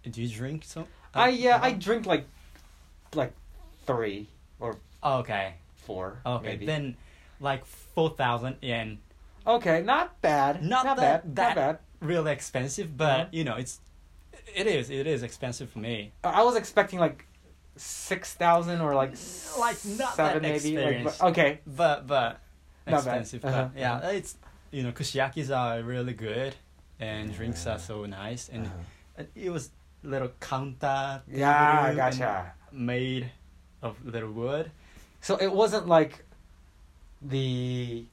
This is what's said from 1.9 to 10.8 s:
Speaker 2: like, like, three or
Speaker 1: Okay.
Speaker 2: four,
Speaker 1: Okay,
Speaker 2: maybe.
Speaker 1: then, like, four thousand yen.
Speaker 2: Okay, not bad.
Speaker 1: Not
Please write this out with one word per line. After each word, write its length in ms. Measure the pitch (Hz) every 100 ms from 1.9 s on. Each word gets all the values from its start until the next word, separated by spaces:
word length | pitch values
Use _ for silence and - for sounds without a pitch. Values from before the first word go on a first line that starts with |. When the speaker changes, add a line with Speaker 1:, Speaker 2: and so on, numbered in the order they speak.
| 233 202
Speaker 2:
like, 200 | 156 - - - - - - - - - 151
like, 180 | 127 - - - - - -
three 400 | 123 110 101 104 - - -
or 180 | 117 98 - -
Speaker 1:
Okay. 520 | 147 131 120 104 95 85 - -
Speaker 2:
four, 440 | - 92 92 113 123
Speaker 1:
Okay, 220 | 120 113
Speaker 2:
maybe. 160 | 110 104
Speaker 1:
then, 300 | 156 139 123 - - - -
like, 260 | 139 135 -
four 440 | - - - 160
thousand 460 | 156 123 117 127 131
yen. 380 | 131 117 110 107 - - - - -
Speaker 2:
Okay, 360 | 233 190 165
not 400 | 202 285 359 -
bad. 420 | 165 151 139 147
Speaker 1:
Not 220 | 156 254